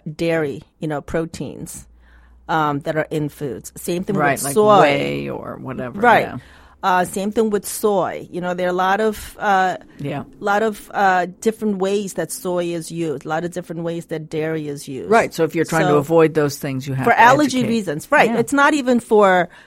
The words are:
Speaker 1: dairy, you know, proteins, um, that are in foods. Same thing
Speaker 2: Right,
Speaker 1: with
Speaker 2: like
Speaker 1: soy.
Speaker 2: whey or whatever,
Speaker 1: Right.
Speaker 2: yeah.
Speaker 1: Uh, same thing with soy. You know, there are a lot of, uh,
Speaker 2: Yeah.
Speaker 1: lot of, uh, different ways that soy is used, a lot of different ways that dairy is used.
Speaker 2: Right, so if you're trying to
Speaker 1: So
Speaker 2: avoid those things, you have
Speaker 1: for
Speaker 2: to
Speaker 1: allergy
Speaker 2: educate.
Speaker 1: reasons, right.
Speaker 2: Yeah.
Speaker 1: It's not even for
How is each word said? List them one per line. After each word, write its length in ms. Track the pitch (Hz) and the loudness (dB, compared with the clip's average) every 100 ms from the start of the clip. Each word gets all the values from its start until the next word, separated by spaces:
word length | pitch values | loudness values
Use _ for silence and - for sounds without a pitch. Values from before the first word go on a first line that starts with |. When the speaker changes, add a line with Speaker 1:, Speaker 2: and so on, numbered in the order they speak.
| 160 151 | -8 -4
Speaker 1:
dairy, 460 | 165 165 147 135 - _ | -2 0 -2 -6 -14 _
you 80 | 160 | -6
know, 140 | 147 | -6
proteins, 840 | - 170 165 - 151 - - - - _ _ _ _ _ - | -4 -4 -4 -8 -12 -12 -14 -16 -20 _ _ _ _ _ -4
um, 320 | 160 151 143 | -2 0 -2
that 160 | 160 156 | -2 -4
are 100 | - | -2
in 180 | 151 147 | -4 -4
foods. 420 | - 143 98 - - | -6 -8 -8 -12 -10
Same 260 | - 175 | -6 -4
thing 140 | 190 151 | -2 0
Speaker 2:
Right, 160 | 143 131 | 0 0
Speaker 1:
with 60 | |
Speaker 2:
like 100 | 139 | 0
Speaker 1:
soy. 260 | 170 208 202 | 4 6 8
Speaker 2:
whey 480 | 151 143 143 143 143 | 6 4 -2 -4 -6
or 300 | 123 - 120 | -8 -10 -12
whatever, 400 | 127 123 127 202 | -10 -10 -10 0
Speaker 1:
Right. 220 | 233 190 - | 4 4 2
Speaker 2:
yeah. 120 | 123 - - - _ | -6 -16 -20 -20 _
Speaker 1:
Uh, 200 | 190 180 180 | 0 0 0
same 260 | 202 202 | -4 -4
thing 160 | 220 220 | -2 0
with 160 | 202 | -2
soy. 640 | 214 - 214 196 135 76 - | -4 -4 0 0 0 -4 -10
You 120 | 175 | -8
know, 100 | 180 | -6
there 140 | 180 180 | -2 -2
are 40 | |
a 40 | |
lot 260 | 180 185 202 | 0 0 2
of, 360 | 220 208 - - | 0 -4 -10 -4
uh, 380 | 208 190 185 165 - - | 0 2 2 -2 -10 -12
Speaker 2:
Yeah. 260 | 143 143 - - | -8 -8 -10 -8
Speaker 1:
lot 240 | 202 202 | -2 0
of, 280 | 220 208 - | 0 -4 -6
uh, 340 | 185 196 185 180 180 | 0 2 2 0 -4
different 380 | 220 214 214 196 | -4 -2 -2 -2
ways 340 | 190 202 196 | 0 -2 -4
that 160 | - 160 | -6 -6
soy 440 | - 190 180 170 | -6 -4 -2 -2
is 160 | 170 156 | -4 -6
used, 320 | 165 160 139 | -6 -4 -4
a 40 | 156 | -4
lot 160 | 160 | -4
of 80 | 170 | -4
different 320 | 180 175 165 | -6 -10 -8
ways 220 | 165 170 - | -6 -6 -8
that 220 | 160 156 | -10 -6
dairy 400 | 160 156 160 151 | -4 -4 -4 -6
is 180 | 143 143 | -8 -10
used. 220 | 131 90 | -8 2
Speaker 2:
Right, 220 | 220 135 | 2 2
so 120 | - | 0
if 100 | 156 | -2
you're 100 | 165 | 0
trying 200 | 156 165 147 | 0 2 4
to 60 | |
Speaker 1:
So 40 | 147 | 2
Speaker 2:
avoid 380 | 143 165 160 | 4 4 4
those 240 | 151 143 - | 4 -2 -2
things, 280 | 147 131 139 | -8 -8 -6
you 60 | |
have 120 | 131 131 | 0 2
Speaker 1:
for 60 | |
Speaker 2:
to 60 | 208 | 6
Speaker 1:
allergy 400 | 233 - 285 254 | 6 6 4 0
Speaker 2:
educate. 80 | 220 | 0
Speaker 1:
reasons, 400 | 233 190 151 - | 0 -2 -6 2
right. 160 | 285 220 | 4 4
Speaker 2:
Yeah. 80 | 233 | 2
Speaker 1:
It's 160 | 233 | 0
not 220 | 277 285 | 4 4
even 260 | 302 254 240 | 2 2 0
for 480 | - 214 196 180 170 - | 4 4 6 6 2 -6